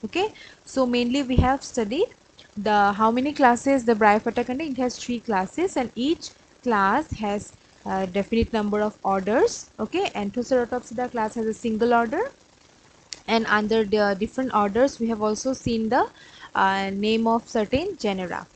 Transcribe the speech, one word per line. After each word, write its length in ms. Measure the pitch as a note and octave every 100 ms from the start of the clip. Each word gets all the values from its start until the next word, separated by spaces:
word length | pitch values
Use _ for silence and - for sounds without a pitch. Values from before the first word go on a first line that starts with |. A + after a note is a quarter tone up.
Okay, 280 | A3 E4 G#4 - - -
so 200 | - -
mainly 380 | B3+ B3 A#3+ C4
we 140 | B3+ B3+
have 260 | B3 C4+
studied 460 | - - G#3+ C4 A4 - _ _ - -
the, 360 | G#3 G#3 G3+
how 180 | G3+ A3
many 220 | A#3+ C4+
classes 520 | D4 C4 A#3+ - C#4
the 100 | A3+
Bryophyta 500 | A3 G#3+ G#3 A#3 A3+
contains. 320 | A#3+ B3+ D#4+ C4
It 40 |
has 160 | B3+ A#3+
three 220 | - A#3+
classes, 560 | G#3 G3+ F#3 - F#4 D#4
and 140 | A#3+
each 360 | - C4 E4+ - - _ _
class 480 | B3 G#3+ G3 A#3 -
has 400 | - G#3+ G#3 G3+ - _ - -
a 200 | F#3+ F#3+
definite 460 | F#3 G3 A3+ A#3
number 280 | A3+ G#3 G#3
of 160 | G#3+ G#3
orders. 680 | F#3+ G3 F#3+ A3+ A4+ - - -
Okay, 300 | G#3+ E4+ G4
and 180 | - G3+
Triceratopsida 760 | A3 A#3+ B3+ A#3+ B3 - A#3 B3
class 240 | A#3 G#3+
has 120 | A#3+ A3
a 60 |
single 400 | G#3+ A#3+ A3 A#3
order, 380 | A#3 A#3 C#4+ B4+ - _ _ _ _ _ _ _ - -
and 200 | A3+ A3+
under 380 | G#3 G#3+ A3+
the 320 | G#3+ G#3+ G#3 G3
different 360 | A3 - C4
orders 460 | G#3+ G3+ G3+ C4+ -
we 80 | A3+
have 140 | A3+
also 300 | G#3+ G#3+ C4
seen 360 | C4 - A3+ A3
the, 200 | B3 A4 - - - -
uh, 360 | - F#3+ G3 G3
name 360 | G3 G#3+ A3+ A3+
of 220 | A#3 A3+
certain 480 | A#3 G#3 C4 F#4 F4+
genera. 500 | G#3+ F#3+ F#3 F3 -